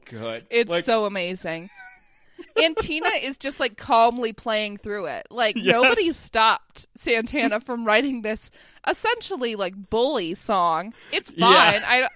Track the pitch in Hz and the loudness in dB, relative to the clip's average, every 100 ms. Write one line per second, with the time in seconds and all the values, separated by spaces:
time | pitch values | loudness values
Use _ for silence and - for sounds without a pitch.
0 | - 117 113 117 - 233 220 170 175 226 | -16 -12 -8 -10 -4 -2 0 -2 0 0
1 | 208 196 175 185 175 165 180 - 740 - | 0 -4 -6 -6 -8 -10 -12 -20 -20 -20
2 | _ _ _ - - - 320 330 - 311 | _ _ _ -20 -4 2 2 0 -4 -2
3 | 330 403 247 277 269 - 262 - - 240 | -2 -2 -4 -8 -10 -4 -4 -4 2 6
4 | 233 240 226 220 240 214 214 202 214 202 | 6 4 -4 -6 -4 -2 -4 -8 -8 -8
5 | 170 117 - 226 226 220 190 233 262 466 | -6 -8 -8 0 0 2 2 6 6 4
6 | 339 277 - 226 220 196 - - - - | 0 -4 -4 2 4 2 -4 -20 -20 -10
7 | - 226 226 285 262 214 - 240 226 214 | -2 -2 -2 -2 -2 -2 -4 -4 0 2
8 | 277 247 214 220 - _ - _ - 349 | 2 -4 -6 -8 -12 _ -20 _ -4 -2
9 | 453 480 - 381 240 214 185 196 196 220 | -2 -2 -4 -6 -4 -4 -6 -8 -4 0
10 | 254 285 170 190 - 202 170 160 190 - | 0 0 -4 -6 -2 0 2 0 -4 -12
11 | - 302 - - 226 285 240 208 - 247 | -6 -6 -6 2 6 6 6 4 2 0
12 | 254 | 2